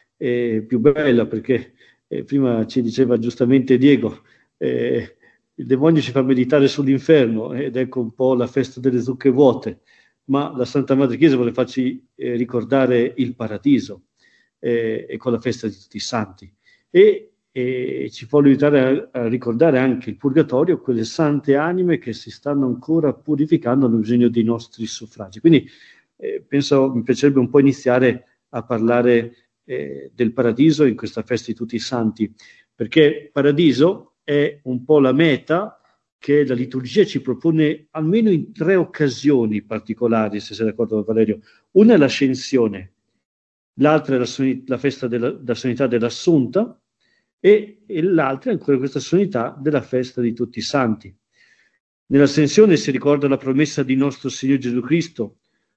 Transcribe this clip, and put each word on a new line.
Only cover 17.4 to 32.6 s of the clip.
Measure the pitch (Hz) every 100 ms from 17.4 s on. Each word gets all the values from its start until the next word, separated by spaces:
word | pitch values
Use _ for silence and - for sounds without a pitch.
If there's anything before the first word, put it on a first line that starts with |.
| _
e | 131 123 127 127 131 135
ci | - 110
vuole | 147 143
aiutare | 131 147 147 131 147 -
a, | 127
a | 117
ricordare | 123 123 117 165 131
anche | 131 107 110
il | 101
purgatorio, | 143 147 151 127 170 151
quelle | - 120
sante | 113 - 151 147 139 139
anime | 160 180 180 156
che | -
si | 107 -
stanno | - 143 143 131
ancora | 123 - 165 151
purificando, | - - 147 156 165 120 127 127
hanno | 113
bisogno | 104 123 120
dei | 117
nostri | 113 117 117 - 110
suffragi. | - 113 - 95 104
Quindi, | 170 147 - - - _ _ _
eh, | - - -
penso, | 143 139 139 135
mi | 120
piacerebbe | 117 120 147 135
un | 123
po' | 143
iniziare | 135 131 127 123 127 123 - _ _
a | 123
parlare, | 110 117 113 120 123 120 117 - _ _
eh, | - 127 71 - -
del | - 120
paradiso | 120 120 120 156 147 139
in | 107
questa | 107 -
festa | - 120 -
di | 110
tutti | 117 120
i |
santi, | - 123 110 107 107 - - _